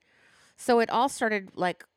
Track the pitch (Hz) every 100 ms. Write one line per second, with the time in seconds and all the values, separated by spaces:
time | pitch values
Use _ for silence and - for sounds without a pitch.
0 | _ _ _ _ _ - - 233 226 226
1 | 269 - 226 214 190 - 180 - -